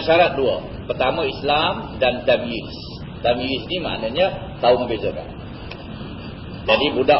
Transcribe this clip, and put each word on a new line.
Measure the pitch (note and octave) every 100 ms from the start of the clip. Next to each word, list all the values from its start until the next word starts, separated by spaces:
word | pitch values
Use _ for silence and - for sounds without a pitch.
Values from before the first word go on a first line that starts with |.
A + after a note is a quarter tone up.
| D3+
syarat | E3+ E3+ C#3
dua. | B2 E2+ - - -
Pertama, | B2+ B2+ D#3+ C#3+
Islam | C3 C#3 D3 E3+ G3+ G#3 -
dan | B2+ B2
tamyiz. | - A#2+ A#2 A2+ - - - - - -
Tamyiz | A#2+ B2 C3 C3 A2+
ni | F3+
maknanya | C3+ G2 A2 C#3+ F#3 - - -
tahu | A#2+ B2 A#2+
membezakan. | A2 G2+ D#2 D#2 - - - - - - - - - - - - -
Jadi, | - - C#3+ A#2+
budak | C3